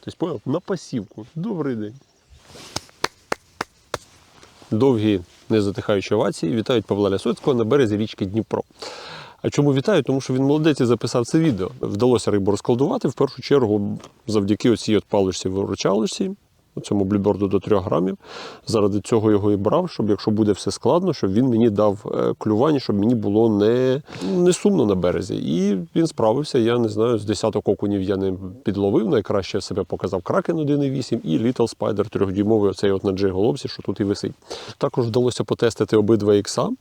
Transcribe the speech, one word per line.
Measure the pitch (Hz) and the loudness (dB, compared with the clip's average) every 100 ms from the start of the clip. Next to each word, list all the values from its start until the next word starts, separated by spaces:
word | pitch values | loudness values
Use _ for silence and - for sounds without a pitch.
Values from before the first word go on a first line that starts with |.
Тобто, | - - | -16 -8
поняв? | 175 131 - | -6 -6 -6
На | 147 | -6
пасівку. | - 190 - 127 98 - 110 | -4 -8 -6 -8 -8 -14 -16
Добрий | - 190 190 143 117 | -10 -8 -4 -4 -6
день. | 104 131 _ _ _ - - - - - - _ - _ _ - _ _ - _ _ - - _ _ - - - - | -8 -12 _ _ _ -20 -20 -20 -12 -12 -14 _ -8 _ _ -14 _ _ -14 _ _ -14 -14 _ _ -20 -20 -20 -4
Довгі | 107 135 120 107 101 87 - _ | 2 4 4 4 2 -2 -20 _
незатихаючі | 110 101 92 - 104 - | 0 2 -4 0 0 2
овації | 104 160 175 165 | 0 0 -2 -4
вітають | 123 104 127 - | -2 0 -2 0
Павла | 101 101 | 0 2
Лясоцького | 95 - - - 127 | 0 -2 -4 0 0
на | |
березі | 110 143 120 101 | 2 2 2 0
річки | 107 - 98 | -4 -6 -4
Дніпро. | 104 - - - _ - - - - - - | -4 -4 -4 -6 _ -18 -16 -16 -18 -20 -8
А | - | -4
чому | - 143 | 0 2
вітаю? | 135 139 196 | 2 2 0
Тому | 131 135 | 2 -2
що | - | -2
він | 131 | 0
молодець | 135 151 156 143 | 2 2 2 2
і | |
записав | 123 117 123 131 120 | 2 2 2 -2 0
це | 160 | 2
відео. | 160 104 92 - | 2 0 -4 -6
Вдалося | 117 98 123 120 - | -6 0 2 4 2
рибу | 101 98 | 0 2
розколдувати, | 101 - 120 143 247 160 | 0 0 0 2 0 -2
в | |
першу | - 135 - | 0 -2 -2
чергу, | - 143 117 107 101 104 - _ - | 2 2 4 0 -2 -6 -12 _ -2
завдяки | 107 98 104 127 | -2 0 0 2
оцій | 107 - 104 | 0 2 0
от | - | 2
паличці-виручалочці, | 107 95 92 95 95 101 98 160 196 208 - 196 202 _ _ _ | 0 2 0 -4 -4 -4 -2 0 0 0 -4 -6 -6 _ _ _
оцьому | - - 104 | -14 -4 0
блюборду | 95 104 98 95 98 | 2 2 2 0 0
до | 98 | 0
трьох | - 104 | 2 0
грамів. | 92 151 185 196 - - - - - | 2 0 0 -4 -12 -16 -16 -16 -4
Заради | 110 101 101 | 0 2 0
цього | - 117 110 | 0 0 4
його | 104 104 | 2 2
і | 104 | 0
брав, | 104 151 180 | 2 0 -2
щоб, | - 104 | -4 -2
якщо | 101 - | 0 0
буде | 104 107 | 0 2
все | 98 - | 0 -2
складно, | - 113 160 185 | -4 0 2 0
щоб | 147 101 | -2 -2
він | 95 131 | 0 2
мені | 113 117 | 4 2
дав, | 101 107 98 - | 4 0 0 -6
е, | - 120 117 | -4 -2 -2
клювання, | - 107 143 147 | -2 2 2 0
щоб | - 104 | 0 0
мені | 104 | 2
було | 123 101 101 117 | 0 0 2 4
не, | 104 104 123 131 131 - - 180 | 4 4 2 2 -2 -4 -10 -4
не | 190 175 | 2 2
сумно | 175 208 190 110 | 2 2 2 2
на | |
березі. | 95 90 87 95 104 | 2 0 -2 -4 -6
І | 131 160 196 196 170 170 | -2 0 0 -2 -2 -2
він | 165 | -2
справився, | - 147 127 151 135 | 0 0 2 0 0
я | 110 120 | 2 2
не | 113 | 0
знаю, | 104 117 117 | 0 0 0
з | |
десяток | 104 104 113 104 - | -2 -2 0 0 -2
окунів | 101 101 101 | -2 0 -2
я | 92 98 | -2 -2
не | 98 92 95 92 | -2 -4 -10 -8
підловив, | - 98 101 113 113 | -4 0 2 2 2
найкраще | 135 98 104 95 104 | 0 0 -2 -2 -6
себе | - 95 | -4 -6
показав | 92 92 101 95 | -4 -6 -4 -4
Кракен | - 175 185 170 | -2 -2 0 -2
один | 147 143 | 0 0
і | 139 | 0
вісім | 135 123 113 | -2 -4 -4
і | - 156 | -2 0
Little | 113 127 117 - | 0 0 -2 -2
Spider | 110 104 101 | -4 -2 -4
трьохдюймовий, | 98 98 95 101 110 101 | -2 -2 0 2 4 2
оцей | 92 101 | 0 0
от | 98 | 0
на | 101 | 0
Джей | 95 98 | 0 0
Голобсі, | 92 107 143 - | 2 0 0 -6
що | - | -10
тут | - 98 | -8 -2
і | |
висить. | 101 101 - - - - - - | -2 -2 -4 -10 -16 -16 -14 -4
Також | 143 - 117 | -4 -2 0
вдалося | 113 123 - | 2 0 0
потестити | 110 110 117 - 110 110 | -4 0 0 0 2 2
обидва | 104 110 104 | 4 4 6
ікса | 104 98 - 151 254 | 4 2 -2 -2 -4